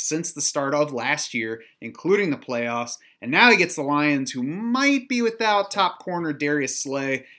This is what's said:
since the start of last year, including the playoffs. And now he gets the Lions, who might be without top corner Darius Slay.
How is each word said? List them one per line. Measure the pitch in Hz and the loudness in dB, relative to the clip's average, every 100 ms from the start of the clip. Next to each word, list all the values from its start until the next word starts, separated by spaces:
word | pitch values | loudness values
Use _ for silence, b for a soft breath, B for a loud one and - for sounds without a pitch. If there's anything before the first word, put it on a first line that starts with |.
since | - 160 160 | -4 -4 -4
the | 147 | -4
start | - 147 139 | -4 -2 -2
of | 147 147 | 0 0
last | 123 123 151 - | -2 -2 -2 -2
year, | 120 113 113 B B | -4 -4 -8 B B
including | 113 - 165 202 190 | -16 -6 0 2 2
the | 127 | -4
playoffs. | - 120 117 117 120 - b b | -4 -4 -2 -4 -6 -10 b b
And | 113 | 0
now | 175 240 | 6 8
he | 202 | 8
gets | 170 | 4
the | - | 0
Lions, | 139 147 147 139 135 | 0 2 2 2 -2
who | 131 | -4
might | 131 185 233 247 277 277 247 | -4 -4 -2 2 2 2 0
be | 247 | 0
without | 233 226 220 202 196 | 0 0 2 2 0
top | 202 185 - | 0 0 0
corner | - 175 165 | -6 -4 -4
Darius | 135 147 147 131 - | -2 0 0 0 -4
Slay. | 139 139 135 135 B | -4 -4 -2 -4 B